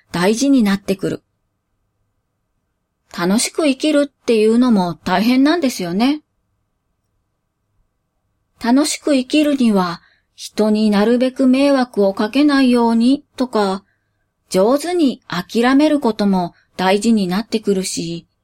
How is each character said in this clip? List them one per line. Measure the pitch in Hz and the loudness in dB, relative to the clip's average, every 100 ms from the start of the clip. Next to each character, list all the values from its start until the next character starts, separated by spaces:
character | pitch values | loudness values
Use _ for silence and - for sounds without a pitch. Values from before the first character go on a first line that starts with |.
| _ | _
大 | 170 185 | -2 0
事 | 226 269 | 0 2
に | 277 | 2
な | 208 | 2
っ | 196 | 0
て | - | -4
く | 190 165 | -4 -4
る。 | - - _ _ _ _ _ _ _ _ _ _ _ _ _ _ _ _ _ _ - | -8 -12 _ _ _ _ _ _ _ _ _ _ _ _ _ _ _ _ _ _ -6
楽 | 180 208 | -2 -2
し | - | -2
く | - 311 | -2 -2
生 | 262 | 0
き | 311 | 0
る | 285 | 0
っ | 285 | -2
て | - - 226 | -6 -2 2
い | |
う | 214 226 | 2 2
の | 254 | 2
も | 214 175 165 | 2 0 -6
大 | - 185 | -4 0
変 | 220 254 | 2 2
な | 277 349 | 2 2
ん | |
で | 269 | -2
す | - | -4
よ | 175 | -6
ね。 | 180 247 302 - _ _ _ _ _ _ _ _ _ _ _ _ _ _ _ _ _ _ _ _ _ _ _ | -2 -2 -2 -8 _ _ _ _ _ _ _ _ _ _ _ _ _ _ _ _ _ _ _ _ _ _ _
楽 | 233 254 | 0 0
し | 311 - | 0 -4
く | - | -2
生 | 277 254 | -2 0
き | 294 | 0
る | 302 285 | 0 0
に | 233 | 0
は、 | 202 180 170 _ _ _ | 0 -2 -6 _ _ _
人 | _ - - 214 | _ -14 -4 0
に | 214 214 | 2 2
な | 202 214 | 2 2
る | 240 | 2
べ | 254 | 0
く | 254 262 | 0 0
迷 | 262 285 | 2 2
惑 | 277 247 - | 0 -2 0
を | 196 | -2
か | 196 214 | 0 -2
け | 269 | 0
な | 294 277 | 2 2
い | 262 | 2
よ | 240 233 | 2 2
う | |
に | 233 233 285 - - | 2 2 0 -4 -8
と | 254 | -4
か、 | 220 196 196 - _ _ _ _ _ _ | -2 -2 -4 -10 _ _ _ _ _ _
上 | 185 202 277 | 0 2 0
手 | 320 | -2
に | 359 285 - _ | 0 0 -2 _
諦 | 175 - 220 240 269 | -10 -6 -2 2 2
め | 302 | 2
る | 294 | 2
こ | 247 | -2
と | 214 202 | -2 0
も | 190 175 - _ - | 0 -4 -10 _ -4
大 | 185 202 | 0 0
事 | 214 | 2
に | 226 185 | 0 0
な | 185 | -4
っ | 233 | -4
て | 220 | -6
く | 214 | -2
る | 190 | -4
し、 | 185 - 165 170 - _ | -4 -8 -8 -10 -14 _